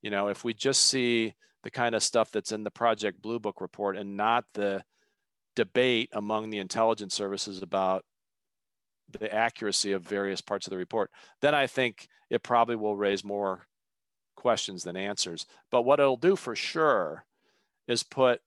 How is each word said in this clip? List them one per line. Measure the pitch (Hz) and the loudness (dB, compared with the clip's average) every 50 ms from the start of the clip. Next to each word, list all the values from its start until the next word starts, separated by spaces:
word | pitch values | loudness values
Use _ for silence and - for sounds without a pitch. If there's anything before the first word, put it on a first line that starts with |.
| - | -4
you | 107 | -2
know, | 104 98 101 104 | 0 0 0 0
if | 101 - - | -2 -4 -4
we | 120 113 | -6 -6
just | - - 135 135 - - | 0 0 2 2 4 2
see | - - 135 123 120 120 117 113 110 - _ _ _ _ _ - | 2 2 2 2 2 2 2 0 0 -4 _ _ _ _ _ -16
the | - | -12
kind | - - 120 117 113 | -4 -2 0 0 0
of | 107 - | 0 -2
stuff | - - 117 110 - | 2 2 2 2 2
that's | - 110 95 - | 0 -4 -4 -4
in | 110 107 107 | -8 -6 -6
the | 104 | -8
Project | _ - 117 117 113 104 104 104 90 92 | _ 0 2 2 2 2 -2 -4 -4 _
Blue | - 107 117 120 | -8 -6 -6 -4
Book | 107 107 95 - | -4 -6 -6 -6
report | 95 87 - - 101 98 95 95 | -10 -12 -8 -4 -4 -4 -2 -4
and | 101 101 98 | -8 -8 -4
not | 98 104 110 117 123 - _ _ | -2 0 2 2 2 0 _ _
the | 104 101 101 98 98 - _ _ _ _ _ _ _ _ _ _ _ _ _ _ | -2 -2 -2 -2 -4 -8 _ _ _ _ _ _ _ _ _ _ _ _ _ _
debate | - 117 95 _ 123 127 127 123 113 123 - - | -2 -2 0 _ 2 2 4 2 0 0 -2 -6
among | 107 104 104 110 107 110 110 | -6 -4 -2 -2 -2 -2 -4
the | 107 104 | -6 -6
intelligence | 95 92 - 113 113 113 113 107 107 95 - | -6 -4 0 2 2 2 2 0 -2 -8 -6
services | - 104 98 98 98 - 104 98 92 | -4 -4 -4 -4 -6 -6 -8 -8 -10
about | 95 85 90 95 95 92 95 95 - _ _ _ _ _ _ _ _ _ _ _ _ _ _ _ _ _ _ _ _ _ | -10 -4 -2 0 2 2 0 0 -4 _ _ _ _ _ _ _ _ _ _ _ _ _ _ _ _ _ _ _ _ _
the | - - 107 107 104 | -12 -8 -8 -4 0
accuracy | 107 113 117 - - 113 104 95 - - 101 | 0 0 0 -2 -4 -6 -2 -2 -2 0 0
of | 98 95 87 | -2 -2 -4
various | 90 104 98 98 98 95 90 | -4 -4 -4 -2 -2 -4 -6
parts | - - 101 98 - - | -6 -6 -6 -6 -6 -8
of | |
the | 95 92 | -8 -8
report, | 92 - - 113 98 - _ - - - _ _ | -8 -4 -2 -2 -2 -2 _ -20 -20 -20 _ _
then | - 143 151 | 2 2 4
I | 147 139 123 | 4 2 0
think | - - 131 120 104 - - _ _ _ _ _ | 0 0 0 0 -2 -6 -20 _ _ _ _ _
it | 117 117 _ | -4 -4 _
probably | - 123 117 117 117 120 | 2 4 4 4 4 2
will | 113 107 107 104 | -2 0 -2 -2
raise | 101 101 98 101 98 98 | 2 2 2 2 0 -2
more | 101 101 101 101 98 95 92 - _ _ _ _ _ _ _ _ _ _ _ _ _ _ - | -4 -4 -2 0 -2 -2 -4 -8 _ _ _ _ _ _ _ _ _ _ _ _ _ _ -2
questions | - 123 113 - - - 98 87 - | 0 0 2 2 0 -8 -8 -10 -10
than | 90 87 | -8 -6
answers. | 92 98 101 104 - - 90 85 80 - _ - _ _ _ | -6 -6 -6 -4 -4 -4 -6 -6 -12 -12 _ -18 _ _ _
But | - 123 117 | 0 0 4
what | 127 143 147 | 4 4 6
it'll | 143 139 131 | 6 4 2
do | 117 135 180 196 | 2 2 2 2
for | 185 - 131 117 | 2 -2 -8 -6
sure | - - - - 165 160 151 131 104 90 78 78 82 - _ _ _ _ _ _ _ _ _ _ _ _ - | -6 -6 -4 -2 2 4 4 4 4 2 -2 -4 -10 -14 _ _ _ _ _ _ _ _ _ _ _ _ -4
is | 120 110 | -2 -2
put | - _ - - 131 127 120 - _ | -2 _ 0 4 4 4 4 2 _